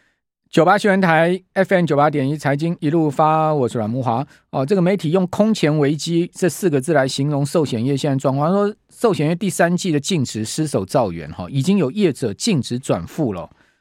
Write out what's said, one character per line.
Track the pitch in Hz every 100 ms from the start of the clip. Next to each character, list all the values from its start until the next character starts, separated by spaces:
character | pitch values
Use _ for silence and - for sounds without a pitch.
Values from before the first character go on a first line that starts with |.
| _ _ _ _ _
九 | -
八 | 160 202
新 | 208
闻 | 190
台 | 185 160 165 185 _
F | 196 185
M | 185
九 | 165
八 | 143 151
点 | 147 131
一 |
财 | 151 139 143
经 | 165 170
一 | 151
路 | 165 156
发， | 139 156 156 156
我 | 151 117
是 | 120
阮 | 107
慕 | 127
骅。 | 123 117 143 _ _
哦， | 139
这 | 135
个 | 202
媒 | 175 202
体 | 147
用 | 185 180
“空 | - 214
前 | 214 151 151
危 | 143
机” | 151 165 170 175
这 | - 180
四 | - 185
个 | 143
字 | 131
来 | 147 135
形 | - 143
容 | 143
寿 | 143 175 143
险 | 113
业 | 127
现 | 139 151
在 | 135
状 | 139
况， | 135 151
说 | 196 202 214 _
寿 | - 233
险 | 156 151
业 |
第 | 175 190
三 | - 170 180
季 | 185
的 | 147
净 | - 175
值 | 120 107 110
失 | - 151
守 | 120 95
兆 | 143 104
元， | 82 76
哈， | - 92
已 | 139
经 | 131 202
有 | 151
业 | 190 165
者 | - 117
净 | 98 233 156
值 | - 123
转 | - 104 82
负 | - 131
了。 | 90 80 _ _ _